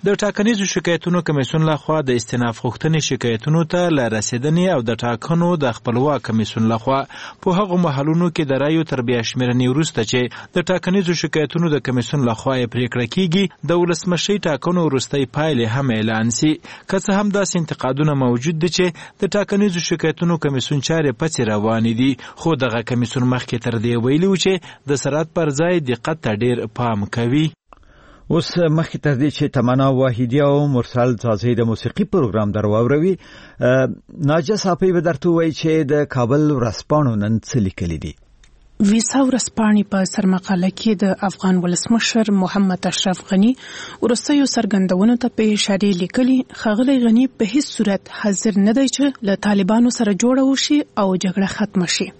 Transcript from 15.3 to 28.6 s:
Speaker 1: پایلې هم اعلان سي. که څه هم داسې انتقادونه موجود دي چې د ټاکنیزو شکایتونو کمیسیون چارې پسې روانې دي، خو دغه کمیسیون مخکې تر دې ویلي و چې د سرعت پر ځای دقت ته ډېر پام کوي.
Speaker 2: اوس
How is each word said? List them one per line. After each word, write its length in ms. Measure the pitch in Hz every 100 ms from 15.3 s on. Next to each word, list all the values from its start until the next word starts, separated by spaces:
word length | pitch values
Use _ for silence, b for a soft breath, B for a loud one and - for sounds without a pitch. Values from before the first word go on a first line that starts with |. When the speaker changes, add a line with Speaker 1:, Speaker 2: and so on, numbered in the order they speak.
| -
Speaker 1:
پایلې 300 | 156 135 113
هم 180 | 120 135
اعلان 440 | 110 110 110 113 117
سي. 120 | 156 156 B B -
که 80 | 196
څه 120 | - 196
هم 80 | 208
داسې 260 | 202 190 180
انتقادونه 560 | 160 - 131 135 156 139
موجود 340 | 127 120 139 160
دي 100 | 175
چې 400 | 156 180 170 -
د 200 | _ 196
ټاکنیزو 460 | 208 190 202 208 175
شکایتونو 520 | 156 165 160 147 170 165
کمیسیون 380 | 147 135 - 147
چارې 360 | - 165 147 117
پسې 260 | 160 - 117
روانې 460 | 107 107 113 113 113
دي، 100 | 131 131 B -
خو 100 | 165
دغه 280 | 151 127 113 113
کمیسیون 340 | 123 117 135 127
مخکې 320 | 127 - 120
تر 140 | 123 113
دې 260 | 113 120
ویلي 240 | 117 151 190
و 80 | 190
چې 160 | 190 185 B B -
د 140 | 139
سرعت 300 | 147 147 160
پر 160 | - 156
ځای 300 | 139 170 180
دقت 420 | 135 117 - 160 127
ته 100 | 104
ډېر 280 | 120 120 104 -
پام 260 | 123 107 101 -
کوي. 260 | 120 143 156 - _ b b b b b b
Speaker 2:
اوس 220 | 156 - 175